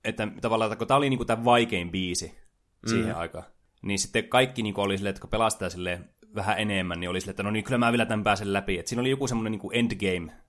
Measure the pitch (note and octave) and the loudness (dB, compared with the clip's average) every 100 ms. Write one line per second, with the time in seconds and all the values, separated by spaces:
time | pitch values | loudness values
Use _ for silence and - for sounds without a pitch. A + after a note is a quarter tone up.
0 | A2 G#2+ G#2+ - A#2 A2 A2 - A2+ C#3+ | -6 -4 -6 -4 0 2 2 -2 2 4
1 | C#3 B2+ B2 A2+ A#2 A#2+ A#2 F#2+ F2 F#2 | 4 0 0 2 6 6 6 0 -2 -4
2 | F2+ F2 E2 - - _ _ _ - A2+ | -2 -4 -6 -16 -20 _ _ _ 0 0
3 | A2 E2 E2+ D#2+ - _ _ _ F#2+ G2 | 0 -4 -6 -10 -16 _ _ _ -4 -2
4 | - A2+ A#2 B2 C3 B2+ G#2+ G2 G2 G2 | 0 -2 4 4 4 0 -4 0 0 0
5 | G2+ F#2+ - G#2+ A2+ - F#2 F2+ F2+ F2 | -2 -4 -4 2 2 2 -4 -4 -4 -6
6 | - _ - G#2 G2 G#2 G#2 G2 F2+ E2+ | -10 _ -10 -4 0 0 0 0 -2 -4
7 | F2 F#2 G2 F#2+ G2+ A2 G#2 B2 A#2 A#2+ | -2 -2 -4 -6 -2 -2 -2 2 2 2
8 | A2+ G#2+ G#2 G2 G2+ G2 G2 F2+ - A#2 | 0 0 2 2 2 -2 0 -4 -2 -2
9 | B2+ C3+ C3+ A#2 A2 G#2+ G2 A#2 A#2+ G2 | 0 0 -2 -2 -2 -4 -2 2 2 2
10 | G2 F2+ E2 - | 0 0 -4 -12